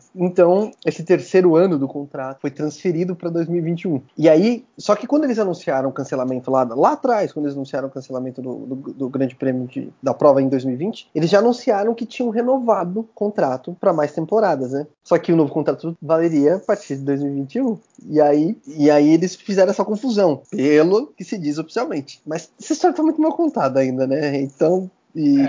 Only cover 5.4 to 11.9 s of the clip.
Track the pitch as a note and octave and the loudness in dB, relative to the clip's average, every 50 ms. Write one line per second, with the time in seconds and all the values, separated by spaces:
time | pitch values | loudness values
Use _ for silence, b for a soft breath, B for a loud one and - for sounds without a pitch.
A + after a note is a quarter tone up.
5.4 | G#3 F#3 E3 - - F3 C#3 C3+ C3+ C3+ C3 - C3+ - D3 C3 B2+ C3 C3 B2+ | -2 -2 -4 -4 -4 -2 -2 -2 -2 -2 -4 -6 -6 -6 -4 -4 -2 -2 -4 -4
6.4 | B2 C3 C3 C3 B2+ A#2+ A2+ C3+ E3+ A#3 D4+ D4 - C4 A#3 G#3 F#3 C3+ - D#3 | -2 0 0 2 2 0 2 2 2 2 2 2 0 0 0 0 0 -2 -4 -6
7.4 | D3 C#3+ C#3 C#3 C3+ C3+ - C3+ C3+ C3+ - C3+ C3 - C3 B2+ B2+ C3 B2+ - | -6 -6 -6 -6 -8 -8 -6 -6 -6 -6 -10 -12 -12 -8 -8 -8 -8 -8 -10 -10
8.4 | B2+ B2+ A#2+ A2+ A2+ B2 C3 C3 - B2 - - C3+ B2 C#3 C3+ C3+ B2 B2 - | -10 -10 -10 -10 -10 -10 -12 -10 -10 -14 -8 -8 -8 -4 -2 -2 -2 -2 -2 -4
9.4 | C3+ C3 B2+ B2+ B2+ B2+ - C3+ - - - _ - C3+ B2 - - D3 C3+ C#3 | -4 -2 -2 -2 -6 -6 -8 -10 -10 -10 -14 _ -4 -4 0 4 4 4 6 6
10.4 | C3+ C3 C#3 C3 B2+ C3+ B2 B2 E3 A3 A3 - - _ _ D#3 D#3+ E3 G3+ G3+ | 4 2 0 0 -2 -4 -4 -4 -4 -6 -6 -8 -16 _ _ -2 0 4 4 4
11.4 | A3+ A#3+ A#3+ A#3+ - C4 G#3+ G3 G#3 A3+ | 4 4 2 0 0 0 0 0 0 -2